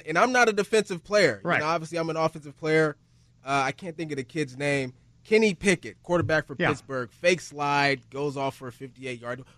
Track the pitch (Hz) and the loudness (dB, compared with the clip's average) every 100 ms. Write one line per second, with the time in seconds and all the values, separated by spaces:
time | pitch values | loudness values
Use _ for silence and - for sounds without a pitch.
0 | 151 165 240 254 226 208 196 220 202 175 | -2 2 4 4 4 2 2 0 0 -4
1 | - 208 165 101 170 156 151 170 160 165 | 0 4 4 2 0 0 2 -2 -4 -6
2 | 165 160 160 160 147 - 156 156 156 - | -4 0 -2 -2 -18 -8 0 2 2 -2
3 | _ _ _ _ 131 139 135 - 190 160 | _ _ _ _ -4 0 0 -4 -10 -10
4 | 160 139 131 160 143 127 143 139 131 - | -8 -8 -6 -4 -6 -4 -2 0 -2 -8
5 | _ _ - 220 220 175 202 180 110 - | _ _ 2 4 4 2 0 0 -2 -12
6 | - 175 160 156 - 139 160 127 - 131 | -2 0 2 0 -2 -2 -2 -2 -4 -8
7 | 120 _ 175 185 - 143 143 143 143 135 | -8 _ 0 0 -2 -6 -2 2 2 0
8 | 113 135 147 139 139 - 131 - 135 120 | -6 -6 -6 -4 -6 -6 -12 -14 -18 -14
9 | 131 120 120 123 127 | -12 -10 -10 -10 -12